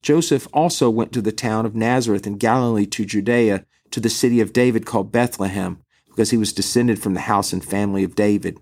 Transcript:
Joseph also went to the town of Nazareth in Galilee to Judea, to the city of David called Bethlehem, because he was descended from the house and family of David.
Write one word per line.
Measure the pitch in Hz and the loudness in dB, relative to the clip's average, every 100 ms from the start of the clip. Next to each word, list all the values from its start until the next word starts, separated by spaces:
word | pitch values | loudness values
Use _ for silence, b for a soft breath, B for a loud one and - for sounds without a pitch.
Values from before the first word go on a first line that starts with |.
Joseph | - 151 160 139 - | 2 2 2 -2 0
also | 147 165 - 123 | 0 0 2 2
went | 113 110 | 2 -2
to | 127 | -2
the | 107 | -4
town | 107 123 110 | -4 -4 -2
of | 110 113 | -2 -2
Nazareth | 113 127 117 98 101 | 0 0 0 -2 -2
in | 101 | -2
Galilee | 113 123 120 110 101 | 2 2 2 0 0
to | - | -2
Judea, | 101 107 98 120 113 98 - _ _ | -4 -2 0 2 2 0 -6 _ _
to | - | -4
the | 113 | -2
city | - 131 120 | 0 2 2
of | 104 | 2
David | 123 123 110 | 2 2 2
called | - 113 98 | -2 -4 0
Bethlehem, | 120 120 - 98 98 92 90 _ _ _ | 0 0 -2 -4 -2 -6 -8 _ _ _
because | - 107 | -2 0
he | 117 | 2
was | 104 | 0
descended | - 95 120 120 104 | -4 0 2 2 0
from | 107 | -2
the | 90 | -4
house | - 101 98 | 0 -2 0
and | 95 | -6
family | - 98 101 98 | -4 -2 -2 -2
of | 95 - | -2 0
David. | 104 104 98 - | 0 0 -2 -10